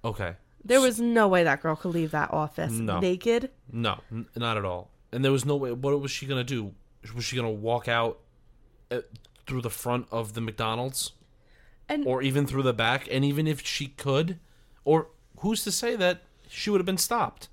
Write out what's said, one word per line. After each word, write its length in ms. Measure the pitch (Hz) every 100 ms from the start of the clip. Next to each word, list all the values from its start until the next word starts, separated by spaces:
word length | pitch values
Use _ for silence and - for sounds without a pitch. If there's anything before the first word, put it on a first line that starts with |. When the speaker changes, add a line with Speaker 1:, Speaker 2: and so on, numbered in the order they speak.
Speaker 1:
Okay. 320 | 117 107 90 85 _ _
Speaker 2:
There 160 | 202 254
Speaker 1:
S- 60 |
Speaker 2:
was 160 | 262 220
no 260 | 233 233 202
way 160 | 180
that 180 | 165 139
girl 120 | 160 156
could 180 | 185
leave 160 | 170 156
that 220 | 151 -
office 380 | 156 151 - 156
Speaker 1:
No. 280 | 113 110 180
Speaker 2:
naked. 500 | 185 180 233 233 247 - -
Speaker 1:
No, 280 | 117 113 - -
n-, 140 | 110 - 117
not 220 | 117 107
at 80 | 98
all. 240 | 90 - _ _
And 140 | 123
there 80 | 135
was 140 | 135 135
no 100 | 143
way. 160 | 127
What 260 | 120 139 143
was 100 | 143
she 160 | - 135
gonna 180 | 131
do? 300 | 123 127 101 98 _ _ 110
Was 100 | 117
she 120 | 110 127
gonna 140 | 117
walk 380 | 107 110 120 120
out, 300 | 117 117 - _ _ - - - _ _
uh, 100 | - - 110 - - -
through 160 | 127
the 80 | 117
front 360 | - 123 123 -
of 240 | 117 110
the 80 | 110
McDonald's? 720 | 113 104 110 117 131 131 - - _ _ _ - - - -
Speaker 2:
And 180 | 294 190
Speaker 1:
Or 140 | 127
even 260 | 139 139 139
through 180 | 135
the 100 | 131
back? 340 | 113 113 131 -
And 140 | 135
even 220 | 143 143 156
if 180 | 147
she 220 | - - 139
could, 520 | - 139 135 165 175 - - - -
or 240 | - 160 156 - _ -
who's 240 | 190 220
to 80 | 214
say 240 | 175 233 240
that 260 | 180 175 - _ -
she 200 | - 208
would 120 | 202
have 60 | 180
been 120 | 190
stopped? 500 | - 233 160 - -